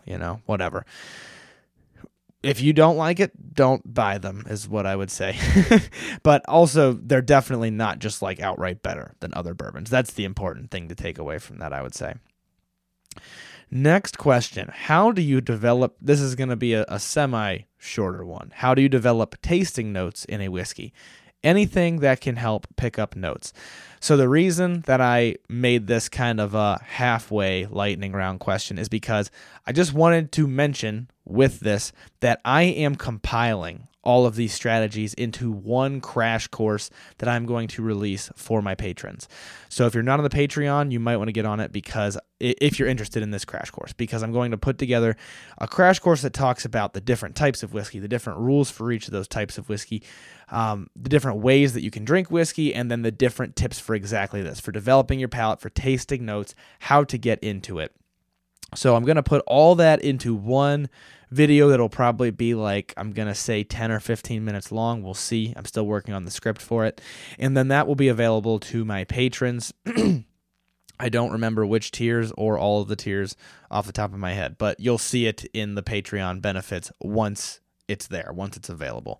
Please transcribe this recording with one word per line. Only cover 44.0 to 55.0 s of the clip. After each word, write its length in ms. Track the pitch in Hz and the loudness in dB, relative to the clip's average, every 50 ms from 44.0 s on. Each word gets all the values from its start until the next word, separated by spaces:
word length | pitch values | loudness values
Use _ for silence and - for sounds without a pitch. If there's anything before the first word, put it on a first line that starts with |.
| 120 110 - 113 | -6 -4 -4 -4
I'm 120 | 110 113 117 | -4 -2 -2
going 180 | 123 123 120 | -2 -2 -2
to 60 | 113 104 | -2 -2
put 200 | - 135 131 - | -2 -2 -2 -2
together 380 | 139 123 123 117 117 113 104 - - - - - - - - - | -2 0 2 2 2 2 0 -2 -6 -20 -20 -20 -20 -18 -12 -8
a 120 | - - | -8 -2
crash 300 | - - 185 180 190 - | 2 4 6 6 6 4
course 220 | - 180 165 139 135 | 4 2 2 2 2
that 100 | 135 - | -2 -2
talks 320 | - 139 127 123 - - | 0 0 0 0 0 -4
about 280 | 120 113 113 104 - - | -4 -2 -2 -2 -2 -4
the 60 | 98 | -4
different 380 | 98 120 120 - - 78 - - | -2 -2 -2 -2 -2 -6 -4 0
types 260 | 151 143 127 - - | 0 0 0 -2 -6
of 100 | 101 - | -8 -8
whiskey, 260 | 107 101 - - 101 | -8 -8 -10 -10 -10
the 100 | 98 104 | -6 -4
different 300 | 117 120 - 120 82 85 | -4 -4 -4 -6 -6 -2
rules 300 | 117 127 139 143 139 - | 0 2 4 4 2 2
for 220 | - - 110 120 | -2 -4 -4 -4
each 160 | 120 110 - - | -4 -4 -4 -6
of 60 | 104 | -6
those 160 | 101 95 - | -6 -6 -6
types 280 | - 110 104 98 - - | -6 -6 -6 -6 -8 -10
of 120 | - - | -8 -8
whiskey, 340 | 107 101 - - 113 107 - - - - - - - - - - | -8 -8 -6 -8 -8 -8 -10 -12 -20 -20 -20 -20 -20 -20 -14 -8
um, 400 | - 113 113 110 107 101 90 - _ - | -4 -2 -2 -2 -2 -6 -8 -12 _ -12
the 100 | 120 131 | -2 2
different 320 | 143 147 135 135 104 107 | 2 2 2 0 -2 0
ways 340 | 104 127 143 151 143 135 117 | 4 4 6 6 6 4 2
that 80 | 123 | -2
you 80 | - 107 | -6 -6
can 140 | - 107 107 | -6 -6 -2
drink 260 | 123 156 185 185 - | 0 2 2 2 0
whiskey, 460 | 170 170 165 160 - - 156 143 - | 0 0 0 0 -2 -2 -2 -2 -2
and 160 | 120 123 120 | -2 -4 -2
then 120 | 120 117 117 | -2 -2 -2
the 80 | 113 | -2
different 440 | 104 - 131 123 - - 127 - - | 0 2 2 2 2 0 -6 -6 -4
tips 240 | - - 117 - - | -4 -4 -4 -4 -6
for 160 | - - 113 | -6 -4 -4
exactly 460 | 104 98 101 113 104 98 101 - 104 | -4 -4 -4 -4 -4 -2 -4 -4 -6
this, 180 | 95 - - - | -6 -6 -8 -10
for 140 | - - 107 | -10 -8 -8
developing 440 | 107 101 120 131 135 | -4 2 4 6 6